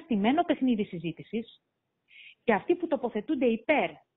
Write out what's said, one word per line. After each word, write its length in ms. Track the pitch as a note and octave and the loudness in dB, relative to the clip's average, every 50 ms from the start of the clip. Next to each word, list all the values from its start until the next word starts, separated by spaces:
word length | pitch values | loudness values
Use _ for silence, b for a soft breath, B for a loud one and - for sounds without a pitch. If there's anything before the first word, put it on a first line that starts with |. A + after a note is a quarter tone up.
| - | -4
στημένο 400 | - A#3+ G3 G3 A3+ C#4 E4+ F4 | -2 -2 2 2 2 2 2 2
παιχνίδι 400 | F4 C#4 - C4+ B3+ A#3+ G3+ G3+ | 0 0 0 0 0 0 0 -2
συζήτησης 800 | - F#3+ E3+ D#3+ E3 E3 - C#3+ - - A#3 A3+ - - _ _ _ _ _ _ _ _ _ _ B B B B B B _ _ | -4 -8 -8 -8 -8 -8 -10 -12 -10 -8 -8 -8 -10 -16 _ _ _ _ _ _ _ _ _ _ B B B B B B _ _
και 100 | - G#3+ | 0 0
αυτοί 220 | F#3 - - F4 | 2 2 0 -2
που 120 | F4 E4+ | -2 -2
τοποθετούνται 580 | E4 D4 - - A3 - G#3+ G#3 - D#4 B3+ C4 | -2 -2 -2 -2 -4 -6 -6 -4 -4 -2 0 2
υπέρ, 440 | A#3+ A3+ A3+ - - D4+ B3+ F#3+ E3 - - _ _ _ | 2 2 0 0 0 0 2 0 -2 -4 -12 _ _ _